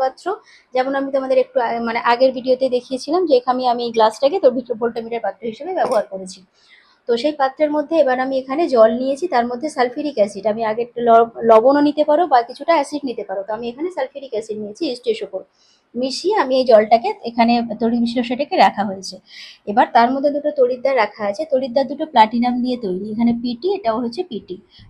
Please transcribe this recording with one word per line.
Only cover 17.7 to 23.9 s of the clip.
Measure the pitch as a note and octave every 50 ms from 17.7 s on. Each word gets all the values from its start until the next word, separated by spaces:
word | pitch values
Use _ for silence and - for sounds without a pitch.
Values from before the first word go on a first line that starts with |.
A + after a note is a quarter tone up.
| G#3 -
তড়িৎ | A#3 A3+ A#3+ A#3+
বিশ্লেষণটাকে | A#3+ A#3 - B3+ A#3 A#3+ B3+ A#3 D4 - F#4+
রাখা | D#4 G3 G3 - G#3+ G3
হয়েছে। | G#3 F#3+ G3 F#3+ - F#3 F#3 _ _ - - - - - _ _
এবার | G#3 G3+ A#3+ C#4+ -
তার | - A#3 A#3 B3 C4+
মধ্যে | C#4 C4+ D4
দুটো | C#4 C#4+ - D4
তড়িৎদ্বার | D4 C#4 B3 B3 B3+ B3 - C4+ C4+
রাখা | A#3+ G#3 G#3 - - G#3 G3+
আছে, | G3+ - D#4 -
তড়িৎদ্বার | C#4 C4 C4+ A#3+ A#3 C#4 C4+
দুটো | - C#4+ C#4+ D#4
প্লাটিনাম | D#4 - A#3 A3 A3 A#3+ A#3 A#3+ B3 B3 B3
দিয়ে | A#3+ B3+ B3
তৈরি, | B3 - F#3 F3+ F#3+ G#3 A3
এখানে | G#3+ A3+ A#3 A#3 A#3 A#3
পিটি, | A#3+ B3 A#3 A#3 F4 F#4 G4+
এটাও | - - A3+